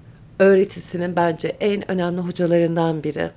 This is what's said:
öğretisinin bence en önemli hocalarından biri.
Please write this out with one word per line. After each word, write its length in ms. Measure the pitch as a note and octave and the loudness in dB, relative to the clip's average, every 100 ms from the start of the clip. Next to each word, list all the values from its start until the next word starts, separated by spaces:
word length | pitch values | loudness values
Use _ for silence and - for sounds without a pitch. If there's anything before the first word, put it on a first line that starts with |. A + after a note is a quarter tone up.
| - - - - | -20 -20 -8 2
öğretisinin 760 | G3 F#3+ G3 F3+ - F3 F3 F3 | 6 6 2 -4 -10 -6 -4 0
bence 320 | E3+ D#3+ - | 0 0 -4
en 440 | - G3+ G3+ - | -2 -2 -2 -4
önemli 300 | F#3 F3 F3 | -2 -2 -4
hocalarından 840 | F3 F3 E3+ E3+ E3+ E3 E3 D#3 | -4 -2 2 2 2 0 0 -2
biri. 280 | D3+ - E2 | -4 -6 -6